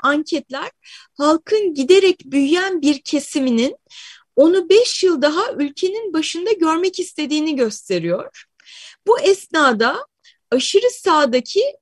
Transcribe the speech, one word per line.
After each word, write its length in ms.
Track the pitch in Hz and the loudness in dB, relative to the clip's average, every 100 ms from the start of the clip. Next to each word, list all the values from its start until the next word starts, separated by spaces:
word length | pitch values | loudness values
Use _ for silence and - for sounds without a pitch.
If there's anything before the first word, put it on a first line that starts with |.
anketler 680 | 269 294 302 302 - 269 403 - - - - - | 0 0 -2 -6 -6 -10 -12 -16 -20 -20 -18 -2
halkın 560 | 285 320 - 427 392 | 0 0 0 -2 0
giderek 460 | 285 254 381 381 359 269 | -2 4 6 4 0 -2
büyüyen 560 | 277 277 349 381 359 | -2 0 0 -2 -2
bir 200 | 277 277 | 0 -2
kesiminin 760 | - 294 - 302 262 226 262 494 _ - - - _ - | -4 -6 -4 -2 0 0 0 -4 _ -20 -20 -20 _ 2
onu 340 | 320 381 339 | 4 4 4
beş 340 | 403 480 - | 4 4 0
yıl 180 | 370 311 | 0 2
daha 300 | 285 320 480 | 0 0 -4
ülkenin 640 | - 285 - 370 415 427 | -4 -6 -4 -4 -4 -4
başında 380 | 311 302 330 370 | -4 -4 -6 -4
görmek 480 | 427 320 330 370 370 | 0 0 0 -2 -4
istediğini 560 | 349 - 294 302 311 277 | -8 -8 -4 -2 -2 -2
gösteriyor. 880 | 226 208 - 180 165 175 - - - _ _ - - - - | -2 -4 -6 -4 -2 -4 -6 -18 -20 _ _ -20 -20 -6 -2
Bu 120 | 494 | 0
esnada 880 | 466 381 - 320 277 214 226 381 587 _ _ _ _ | 2 0 -2 0 2 2 -2 -4 -10 _ _ _ _
aşırı 380 | 254 - 403 494 | -4 0 2 0
sağdaki 720 | - 381 311 277 254 247 381 554 - | 0 0 2 2 0 -2 -2 -2 -4